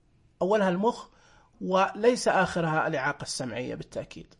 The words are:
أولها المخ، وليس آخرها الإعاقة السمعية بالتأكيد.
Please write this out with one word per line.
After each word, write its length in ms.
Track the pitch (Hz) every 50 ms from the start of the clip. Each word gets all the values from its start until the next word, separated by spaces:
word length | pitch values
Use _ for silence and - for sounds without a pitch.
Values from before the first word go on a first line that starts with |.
| _ _ _ _ _ _ _ _
أولها 280 | 175 185 214 214 196 190
المخ، 380 | 175 185 202 233 240 - - - _ _ _ _ _ _ _ _ _ _
وليس 640 | 196 180 185 190 190 190 - 202 214 240 254 - -
آخرها 600 | 202 139 190 185 - - 180 165 160 156 156 113
الإعاقة 360 | 156 160 139 131 143 143 - -
السمعية 520 | - - - 135 123 107 120 127 123 113
بالتأكيد. 580 | - - - - 107 - - - 82 - - -